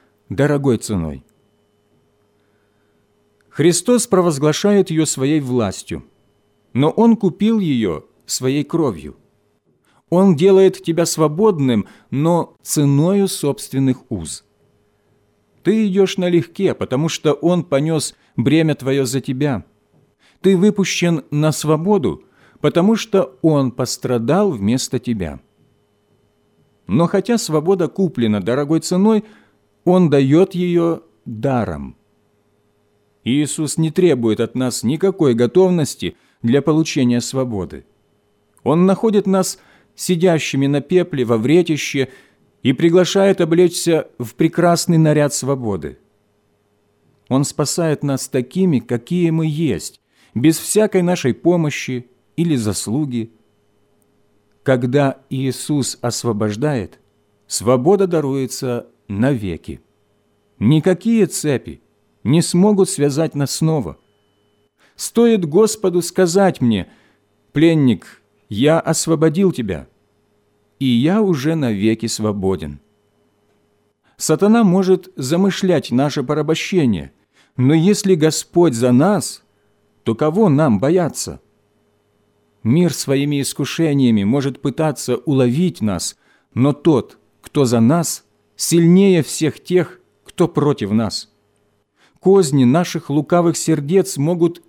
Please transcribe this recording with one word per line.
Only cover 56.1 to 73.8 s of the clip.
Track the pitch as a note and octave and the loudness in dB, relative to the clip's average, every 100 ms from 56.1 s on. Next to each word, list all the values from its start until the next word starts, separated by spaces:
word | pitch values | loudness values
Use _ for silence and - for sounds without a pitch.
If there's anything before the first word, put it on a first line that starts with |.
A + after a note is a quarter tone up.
| - A#2 G#2+ G#2+ G#2 D3 C3+ F2+ _ _ _ _ _ - | -4 -4 -2 -2 -2 -4 -4 -6 _ _ _ _ _ -12
свобода | - G2 B2+ C3+ G3 F#3+ | -6 0 0 2 2 2
даруется | E3+ C#3+ C3+ C3 - C3 A#2+ - _ - | -2 -2 -4 -6 -6 -6 -6 -10 _ -10
навеки. | G2+ A#2+ C3+ G2+ D#2+ - C2+ _ _ _ _ _ _ _ - | -2 -2 -2 -4 -8 -12 -16 _ _ _ _ _ _ _ -2
Никакие | G#2 D#3 E3+ F3+ A3+ A3+ F#3+ | 2 2 2 0 0 0 0
цепи | - D3+ B2 - - _ _ _ _ | -2 -4 -4 -6 -18 _ _ _ _
не | G#2 D#3 | 0 0
смогут | D#3+ F3 G3+ G3+ F#3 | 2 2 4 4 0
связать | - C#3+ C#3 D#3+ | 0 -2 0 -4
нас | C#3+ C#3 - | -4 -6 -2
снова. | D#3+ D#3+ F#2 - _ _ _ _ _ _ _ _ _ - | -2 -2 -6 -12 _ _ _ _ _ _ _ _ _ -16
Стоит | - - A#3 A3 E3 | -6 2 2 2 0
Господу | E3 A3 - F#3+ F3 | 2 2 0 -2 -2
сказать | E3+ - F3+ F3+ F#3+ - | -2 0 2 4 2 2
мне: | B2 G#2 E2+ _ _ _ _ _ _ | 0 0 -4 _ _ _ _ _ _
«Пленник, | C#3+ E3 D#3+ C3+ F#2+ - - _ _ - | 0 2 4 2 0 -4 -20 _ _ -10
я | G2+ C#3 D#3+ | -2 2 2
освободил | - D#3 - D#3+ D#3+ D#3 G3 | 0 -2 -2 0 0 2 0
тебя», | - A2 E2 C2+ _ _ _ _ _ _ _ _ - | 0 -6 -8 -12 _ _ _ _ _ _ _ _ -6
и | C3+ | 0
я | A#2+ C#3+ G#3 | 2 2 2
уже | G3+ D#3 C#3 E3 | 0 0 -2 -2
навеки | C3 G2+ G#2+ A2 A#2 | -2 0 0 0 -4
свободен. | - G#2+ G#2 F#2+ F#2 D2+ D2 _ _ _ _ _ _ _ _ _ _ | -4 -4 -2 -2 -4 -6 -14 _ _ _ _ _ _ _ _ _ _